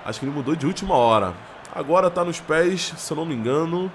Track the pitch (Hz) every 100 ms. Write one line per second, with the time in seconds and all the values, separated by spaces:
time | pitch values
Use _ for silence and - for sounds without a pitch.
0 | - 113 135 147 131 160 139 190 190 160
1 | 117 110 95 90 - - - - 135 175
2 | 185 175 175 165 - 156 175 185 - 160
3 | - 156 165 131 113 139 165 175 185